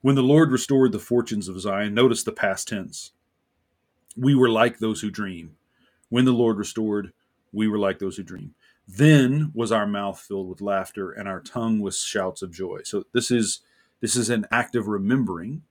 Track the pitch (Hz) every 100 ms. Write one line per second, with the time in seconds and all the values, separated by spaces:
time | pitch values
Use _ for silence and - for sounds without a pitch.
0 | 135 139 131 151 156 127 - 135 131 104
1 | - 120 117 107 92 92 98 98 104 104
2 | 131 113 - - 104 95 - 104 90 -
3 | - _ _ _ _ _ _ _ _ _
4 | _ - 127 139 123 110 117 117 110 104
5 | 107 95 101 90 82 _ _ _ _ _
6 | _ 120 127 120 117 101 101 - 110 104
7 | 95 _ _ _ _ 104 110 104 98 90
8 | 98 87 90 95 101 _ _ _ - 95
9 | 147 151 127 143 151 110 117 110 104 101
10 | 101 92 - 98 92 92 101 98 95 -
11 | 92 101 98 92 - 127 113 110 101 -
12 | - 101 92 - 92 87 92 95 - 104
13 | - 123 - 123 104 - _ _ _ _
14 | 110 127 110 117 104 117 120 123 104 101
15 | 98 135 104 85 92 156 _